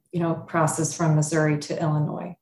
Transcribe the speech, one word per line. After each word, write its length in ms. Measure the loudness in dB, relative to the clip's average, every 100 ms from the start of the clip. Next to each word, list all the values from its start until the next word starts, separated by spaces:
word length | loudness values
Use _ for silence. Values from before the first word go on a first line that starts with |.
| _
you 80 | -2
know, 140 | -2
crosses 640 | -2 -2 0 0 0 -2 0
from 200 | 2 4
Missouri 420 | 2 2 2 0
to 240 | -2 -2
Illinois. 540 | 0 0 0 -4 -8 -12